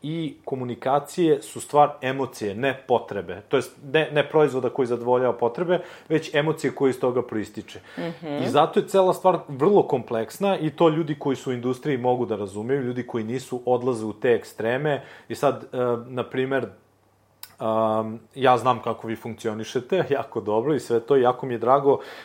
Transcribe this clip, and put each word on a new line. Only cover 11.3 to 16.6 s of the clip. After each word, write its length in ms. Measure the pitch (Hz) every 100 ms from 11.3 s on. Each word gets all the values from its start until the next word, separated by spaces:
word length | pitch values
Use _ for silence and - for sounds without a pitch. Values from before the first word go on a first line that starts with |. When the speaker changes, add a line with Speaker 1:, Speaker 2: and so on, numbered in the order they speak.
| 127
Speaker 1:
su 140 | 135
u 40 |
industriji 440 | 123 123 127 151 127
mogu 280 | 123 120 107
da 100 | 104
razumeju, 460 | 101 101 117 139
ljudi 260 | 123 123 123
koji 160 | 120
nisu 380 | 110 131 - 123 123
odlaze 400 | 120 123 113 110
u 80 |
te 180 | 104 127
ekstreme. 720 | 117 - - 110 127 151 135 - - -
I 60 | 113
sad, 280 | 143 120
e, 140 | - 127 123 117 123
na 160 | 127
primer, 440 | 117 131 131 135